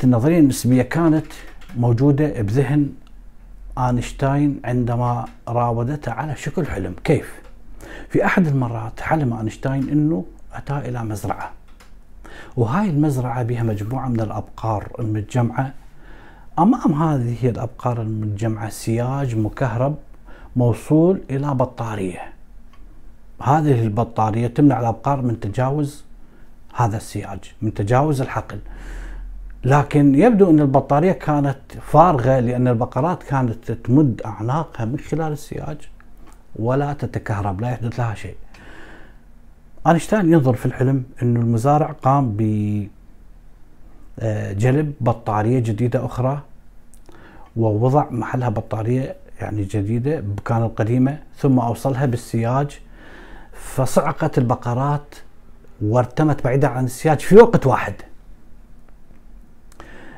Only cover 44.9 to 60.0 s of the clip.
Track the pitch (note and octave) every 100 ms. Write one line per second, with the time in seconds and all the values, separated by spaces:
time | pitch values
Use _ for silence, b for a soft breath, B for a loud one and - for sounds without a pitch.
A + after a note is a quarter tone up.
44.9 | C#3+ A#2+ A2+ - G#2 G#2+ C3 A2+ A2 A#2+
45.9 | B2+ A#2+ - B2+ C#3+ - - - - -
46.9 | - - B B B B A2+ A2+ G#2 B2+
47.9 | C#3+ - A#2+ - C3 B2 G#2+ - A2 A2
48.9 | B2+ C3+ - - - G2 G#2 G2 G#2+ G2+
49.9 | A#2 C3+ D#3+ G2+ G2+ - A2+ A2+ - A2
50.9 | B2+ C3 D3+ - - C#3+ B2+ A#2+ A2 C#3
51.9 | B2+ C#3+ A#2 - A#2 A2+ C3 C#3+ - B
52.9 | B B B B B B - - - C3
53.9 | F#3 D3 - D#3+ D3+ A#2+ A#2 A#2+ A#2+ C#3+
54.9 | C#3+ - - - - - - - - G#2+
55.9 | B2 A#2+ - D#3 C3+ B2+ C3+ C3+ B2 B2+
56.9 | - D#3 C#3+ - G3 A#3 - C3+ G#2 -
57.9 | - - - - - - - - - -
58.9 | - - - - - - - - - B
59.9 | B